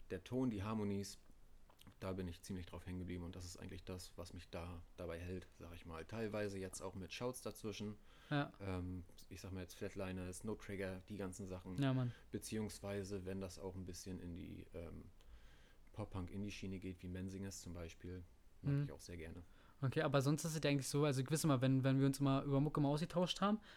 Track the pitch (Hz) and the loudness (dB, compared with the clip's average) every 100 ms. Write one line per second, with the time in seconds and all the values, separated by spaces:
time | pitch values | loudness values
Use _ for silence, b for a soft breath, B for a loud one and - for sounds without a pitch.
0 | - 92 - 123 131 104 101 110 101 98 | -6 -6 -2 0 2 2 0 0 2 0
1 | 98 - - - - - - - - - | -2 -8 -16 -18 -18 -18 -20 -20 -20 -8
2 | 95 95 90 85 - 95 85 87 - 90 | -4 -2 -4 -6 -6 -6 -6 -8 -6 -4
3 | 90 90 87 87 87 - 92 92 - 92 | -2 -4 -4 -6 -8 -8 -8 -8 -6 -8
4 | - - 87 90 - 85 85 85 - - | -8 -10 -10 -10 -8 -6 -6 -8 -10 -8
5 | 85 82 87 92 - - 85 82 82 80 | -6 -4 -4 -6 -6 -14 -12 -12 -8 -8
6 | 82 113 110 107 104 98 92 - 95 98 | -6 -4 -2 0 0 -2 -4 -4 -6 -6
7 | 90 - 123 123 110 - 110 98 104 101 | -8 -2 -2 -2 -6 -6 -6 -2 -4 -6
8 | b b b 147 143 - 98 92 90 90 | b b b 0 0 -4 -2 -2 -2 -4
9 | 87 - - 98 95 92 87 - 101 98 | -8 -14 -14 -10 -6 -6 -6 -6 -6 -2
10 | 95 92 90 92 110 107 - 98 95 92 | -2 -2 -4 -4 -4 -4 -4 -4 -2 -4
11 | - 101 95 90 92 92 90 90 139 131 | -8 -4 -4 -4 -6 -6 -4 2 4 4
12 | 123 B B 104 - 110 104 - 98 101 | 2 B B -6 -2 -2 -2 -4 -4 -2
13 | 95 101 90 95 95 - 95 95 90 87 | -2 -4 -2 -4 -4 -6 -6 -6 -6 -8
14 | - 90 87 85 82 85 85 85 82 82 | -6 -6 -6 -6 -8 -10 -10 -8 -8 -10
15 | 82 - b b b b b b - - | -12 -16 b b b b b b -14 -8
16 | 101 95 90 98 104 - 98 95 95 90 | -6 -4 -4 -4 -4 -4 -6 -4 -6 -6
17 | 90 90 92 95 98 - 90 85 82 - | -6 -4 -4 -4 -6 -6 -8 -6 -8 -8
18 | 90 90 87 - - - 139 143 143 69 | -8 -8 -10 -18 -20 -4 2 2 2 -4
19 | - 87 80 85 - b b b 131 156 | -10 -8 -8 -8 -12 b b b 2 4
20 | 156 139 131 151 170 156 147 143 131 143 | 4 6 6 4 2 2 4 4 4 4
21 | 147 131 135 151 160 131 131 135 135 135 | 6 4 4 4 8 8 8 8 8 8
22 | 139 135 139 135 143 139 151 151 139 147 | 6 6 6 6 6 6 6 6 6 6
23 | 170 170 180 - 196 214 B | 4 4 4 4 4 4 B